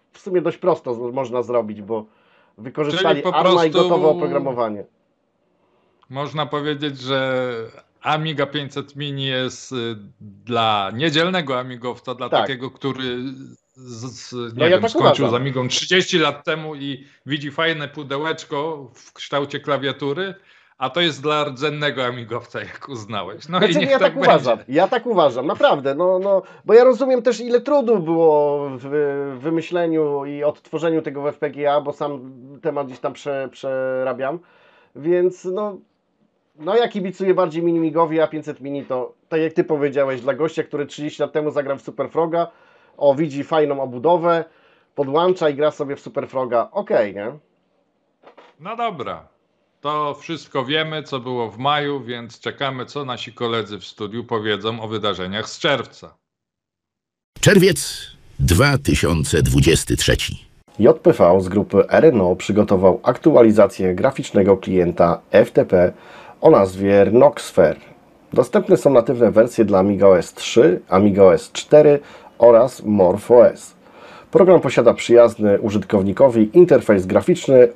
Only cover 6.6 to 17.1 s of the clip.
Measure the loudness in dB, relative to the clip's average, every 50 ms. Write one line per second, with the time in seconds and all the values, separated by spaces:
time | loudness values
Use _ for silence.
6.6 | -4 -6 -6 -6 -6 -8 -8 -10 -6 -4 -4 -2 -2 -2 -4 -4 -4 -6 -8 -10
7.6 | -12 -14 -18 -20 _ _ _ _ -4 -4 -4 -2 -4 -6 -4 -4 -6 -4 -4 -8
8.6 | -8 -8 -10 -12 -12 -12 _ -12 -12 -10 -8 -8 -6 -4 -4 -4 -4 -6 -8 -12
9.6 | -16 -12 -10 -8 -8 -8 -8 -12 -16 -20 _ _ -20 -20 -20 -20 _ -6 -4 -2
10.6 | 0 0 0 -2 -4 -6 -6 -4 -4 -2 0 0 -2 0 -2 -4 -4 -4 -6 -6
11.6 | -6 -8 -14 -12 -10 -12 -12 -10 _ -12 -10 -10 -6 -2 -2 -2 -2 -2 -6 -8
12.6 | -10 -14 -14 -10 -8 -8 -8 -6 -8 -8 -8 -8 -10 -12 -14 -16 -20 -20 -20 _
13.6 | _ _ _ _ -20 -20 -16 -16 -14 -16 -16 -18 -20 -16 -14 -12 -12 -12 -4 0
14.6 | 2 2 4 2 2 -2 -2 2 2 2 2 2 0 -2 -2 -2 -4 -4 -4 -4
15.6 | -6 -4 -6 -6 -4 0 0 0 0 0 0 0 0 0 -2 -6 -8 -8 -8 -8
16.6 | -8 -12 -12 -12 -10 -12 -12 -12 -16 _